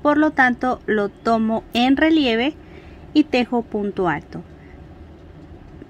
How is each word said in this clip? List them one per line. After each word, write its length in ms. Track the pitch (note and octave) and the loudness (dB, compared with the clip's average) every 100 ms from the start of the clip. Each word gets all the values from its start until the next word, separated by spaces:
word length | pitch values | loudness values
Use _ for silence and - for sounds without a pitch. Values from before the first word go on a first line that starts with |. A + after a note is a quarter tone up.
por 160 | D4 D4 | 0 2
lo 140 | D#4 | 2
tanto 480 | C#4+ B3+ A#3+ B3+ - | 2 2 2 -4 -4
lo 240 | - G#3+ G3+ | -4 -2 -2
tomo 540 | - A3+ A3+ A3 A3 - | -4 -2 0 0 -4 -4
en 240 | A3+ B3+ C#4 | -2 2 2
relieve 580 | D#4+ D#4+ C4 A3+ C4+ - - - - - - | 4 4 2 0 -2 -4 -14 -20 -20 -20 -2
y 100 | D4+ | 0
tejo 380 | D4 B3 A#3 A#3+ | 2 0 0 -2
punto 460 | A3+ G#3+ G3+ F#3+ F3 | -4 -6 -4 -2 -2
alto. 340 | D3 - - - - - - - - - - - - - - - - - | -2 -8 -16 -16 -20 -20 -20 -20 -20 -20 -20 -20 -20 -20 -20 -20 -20 -18